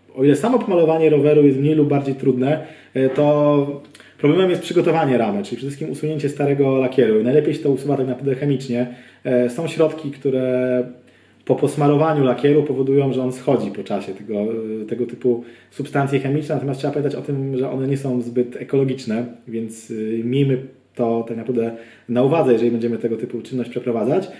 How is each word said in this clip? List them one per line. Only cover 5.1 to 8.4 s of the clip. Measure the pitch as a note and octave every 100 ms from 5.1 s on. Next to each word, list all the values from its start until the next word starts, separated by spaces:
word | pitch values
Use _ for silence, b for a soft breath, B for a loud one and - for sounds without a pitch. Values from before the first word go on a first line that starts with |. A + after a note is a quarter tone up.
| A#2+
ramy, | A2 G2+
czyli | G2+ -
przede | C#3
wszystkim | C#3 D#3
usunięcie | B2 D#3 D#3 C#3+
starego | C#3+ C#3+ C#3+ C3+ C3+
lakieru | B2+ - A2+ G#2+
i |
najlepiej | A#2+ D3 D3
się | D3
to | C#3+
usuwa | B2+ C#3+ C3
tak | C3
naprawdę | B2+ C#3
chemicznie. | B2+